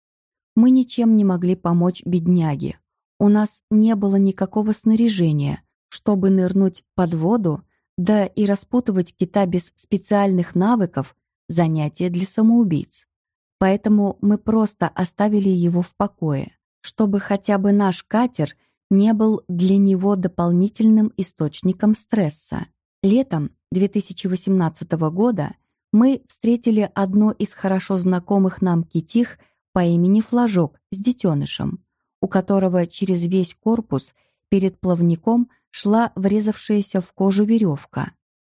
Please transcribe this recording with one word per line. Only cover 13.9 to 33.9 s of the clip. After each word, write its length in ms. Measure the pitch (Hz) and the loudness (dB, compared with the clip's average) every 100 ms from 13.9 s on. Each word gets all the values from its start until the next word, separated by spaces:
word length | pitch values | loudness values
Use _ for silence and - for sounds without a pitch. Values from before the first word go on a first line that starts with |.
| 208 202 - | 2 0 -2
мы 160 | 202 208 | -2 0
просто 500 | - 220 214 - 170 | 0 0 0 -2 -4
оставили 600 | - 180 - 208 208 196 | -4 -6 -2 0 2 2
его 320 | 185 175 175 | 2 0 0
в 140 | 175 - | -4 -4
покое, 560 | 202 - 156 135 - _ _ _ | -6 -4 -4 -4 -6 _ _ _
чтобы 380 | - - 214 202 | -10 -2 0 -2
хотя 380 | - 202 - 202 | -2 -4 -2 0
бы 140 | 202 | 2
наш 320 | 202 196 175 | 2 2 -2
катер 520 | - 214 247 - 147 - _ _ - | -4 -2 -2 -4 -6 -8 _ _ -2
не 220 | 196 214 | 2 2
был 300 | 214 220 214 - | 2 0 0 -4
для 300 | 175 185 196 | 0 2 4
него 380 | 196 190 196 196 | 2 2 0 0
дополнительным 960 | 180 - 175 175 202 - 220 220 214 - | -2 -2 0 2 0 2 4 4 2 -2
источником 800 | 180 - 151 - 185 185 214 214 | -8 -6 -6 -4 -4 0 0 0
стресса. 720 | - 220 156 147 - - - _ _ _ | -2 -2 -2 -4 -10 -12 -12 _ _ _
Летом 500 | 196 240 262 160 143 _ - | 2 2 0 -4 -6 _ -6
две 160 | 185 196 | -2 -2
тысячи 400 | 202 - 180 190 | -2 -6 -8 -6
восемнадцатого 840 | 180 - 190 160 160 170 165 156 | -4 -2 0 0 -4 -6 -4 -2
года – 460 | 175 240 190 143 - _ _ _ | 0 -2 -2 -6 -10 _ _ _
мы 300 | 208 254 277 - | 2 4 0 -6
встретили 640 | - 226 240 240 214 202 | -4 -2 0 2 0 0
одно 380 | - 190 202 214 | -2 0 2 0
из 220 | - 208 | 0 -8
хорошо 440 | - 190 190 - 185 | -6 -4 -2 -2 -2
знакомых 640 | 180 180 175 202 185 - | 0 -2 0 0 0 0
нам 220 | 185 170 | 0 0
китих 560 | 165 165 165 233 240 - _ _ _ | -2 -6 -2 -2 -2 -6 _ _ _
по 100 | 185 | -2
имени 380 | 170 170 180 208 | 0 2 2 2
Флажок 580 | - 240 240 185 156 _ _ | 0 0 0 0 -2 _ _
с 80 | 190 | -8
детёнышем, 840 | 226 247 180 143 139 - 139 - _ _ _ _ | -4 -2 -2 -2 -4 -6 -8 -10 _ _ _ _
у 60 | 190 | -4
которого 580 | 190 185 196 185 180 170 | -2 0 0 0 0 -2
через 400 | - 190 180 170 | -4 -4 -2 0
весь 300 | 190 175 - | -2 -2 -4
корпус 580 | 220 226 - | -2 -2 -2